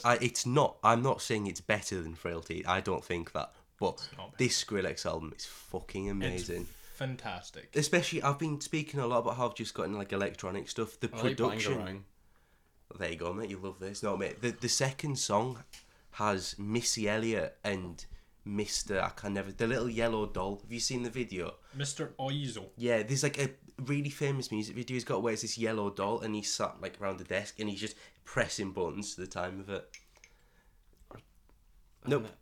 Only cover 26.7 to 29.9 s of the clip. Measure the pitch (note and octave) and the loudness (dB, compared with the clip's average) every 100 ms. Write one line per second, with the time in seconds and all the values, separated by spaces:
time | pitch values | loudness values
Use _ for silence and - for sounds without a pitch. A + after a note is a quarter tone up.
26.7 | - F#2 - G2 F#2 F2+ F#2+ G#2 - G#2+ | -2 -8 -4 -4 -4 -2 -2 -2 -4 -4
27.7 | G2 G#2+ - - - - C3 G#2+ - G2 | -2 -6 -8 -18 -20 -2 0 2 0 -2
28.7 | F#2+ E2+ F#2+ G2+ - F2+ F#2 F2+ F#2+ F#2+ | 0 -2 -2 -6 -8 -6 -4 -4 -6 -6
29.7 | F#2+ - | -8 -8